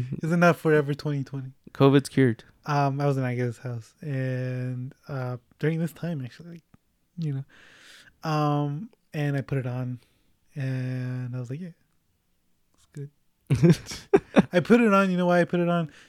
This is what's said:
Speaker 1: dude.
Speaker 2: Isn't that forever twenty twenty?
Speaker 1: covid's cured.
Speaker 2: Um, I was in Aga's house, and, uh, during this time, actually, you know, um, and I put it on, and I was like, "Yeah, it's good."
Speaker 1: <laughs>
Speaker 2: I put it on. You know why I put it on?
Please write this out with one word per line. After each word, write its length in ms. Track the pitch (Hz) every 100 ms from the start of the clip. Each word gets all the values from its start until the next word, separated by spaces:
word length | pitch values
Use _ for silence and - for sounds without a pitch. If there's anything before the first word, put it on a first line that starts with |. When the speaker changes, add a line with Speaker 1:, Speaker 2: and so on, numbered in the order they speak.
| 123
Speaker 1:
dude. 120 | 135
Speaker 2:
Isn't 160 | 160 170
that 160 | 175 156
forever 380 | 160 151 143
twenty 300 | 147 151 143
twenty? 260 | 135 139 131 - -
Speaker 1:
covid's 360 | - 139 139 135
cured. 360 | - 131 110 - _
Speaker 2:
Um, 360 | - 143 143 135
I 60 | 143
was 100 | 135
in 80 |
Aga's 340 | 127 123 123 113
house, 340 | 127 117 - -
and, 920 | 160 135 131 127 127 127 127 127 127 - -
uh, 280 | 139 123 123 _ -
during 220 | 151 165
this 120 | 170
time, 300 | - 165 151
actually, 380 | 123 - 170 170 _ _ _ _ _ 175
you 160 | 156
know, 100 | 135 139 _ - - - - - _ 160
um, 580 | 151 147 147 147 147 226 _ _
and 240 | 156 147 139
I 60 |
put 160 | - 139
it 80 | 123
on, 340 | 123 123 123 _ _ _ _ _ 147
and 800 | 131 131 127 127 127 127 123 127
I 20 |
was 120 | 120
like, 100 | 139
"Yeah, 80 | 180 - _ _ _ _ _ _ _ _ _ _
it's 80 | _ 147 143 _ _ _ - 113
good." 300 | 160 - - - - 392 - -
Speaker 1:
<laughs> 80 | -
Speaker 2:
I 80 | 175
put 200 | 151 240
it 140 | 226
on. 160 | 196 196
You 80 | 180
know 80 | 175
why 140 | 175
I 40 |
put 160 | 170 175
it 80 | 175
on? 220 | 175 160 -